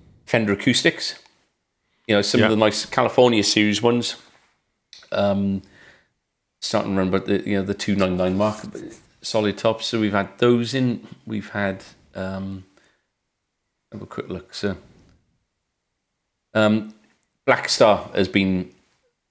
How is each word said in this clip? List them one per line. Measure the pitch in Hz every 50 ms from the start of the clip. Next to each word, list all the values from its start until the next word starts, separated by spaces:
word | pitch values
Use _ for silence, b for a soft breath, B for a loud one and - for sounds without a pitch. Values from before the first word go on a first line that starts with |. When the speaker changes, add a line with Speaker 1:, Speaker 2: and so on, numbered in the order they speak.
| b b b _ _
Speaker 1:
Fender | - - 117 110 104
acoustics. | 101 98 - 127 123 - - 170 - - - - - - - _ _ _ _ _ _ _ _ _ _ _ _ _ _ _ _ -
You | 107
know, | 101
some | 101 - - 123
Speaker 2:
Yeah. | 104
Speaker 1:
of | 107
the | 110
nice | 107 110 107 104 - -
California | - - 135 123 110 - - 123 123 117 107 98
series | - - - 107 104 104 104
ones. | 120 120 120 120 117 - - - b b b b b b b _ _ _ _ _ _ _ - - - _
Um, | - 95 101 101 98 101 98 98 98 95 b b b b b b b b b b b _ _ _ _ _ _ _ _ _
starting | - - - 107 - 101 98
around | 95 92 92
about | 92 95 -
the, | - 101 95 - -
you | 104
know, | 98
the | 92 98 98
two | - - - 101
nine | 95 95 92 92
nine | 90 92 92 92
mark, | 98 107 107 107 - - - - - - - - - - _ _ _
solid | - - - 110 107 104 95
tops. | - - 113 110 - -
So | - - 113
we've | 107 101
had | 101 101 98 92 - -
those | 123 120 123 117 120 113 123
in. | 135 127 123 120 - - - - - _
We've | - 110 104 - -
had, | - 104 101 98 95 95 - - - _ _ _ -
um, | - 95 95 95 95 98 98 98 95 92 _ _ _ _ _ _ _ _ _ _ _ _ _ _ _ _ _ _ _ _ _ _ _ _ _
have | - 101
a | 98
quick | 95 - - - -
look. | 90 90 - - -
So, | - - 101 92 - - - _ _ _ _ _ _ _ _ _ _ _ _ _ _ _ _ _ _ _ _ _ _ _ _ _ _ _ _ _ _ _ _ -
um, | 110 107 107 107 110 107 - - _ _ _ _ _ _ _ _ _ _
Black | - 120 - - -
Star | - - 123 107 101 95 - - -
has | - 95 90
been, | - 101 98 95 95 90 90 - - _ _ _ _ _ _ _ _ _ _ _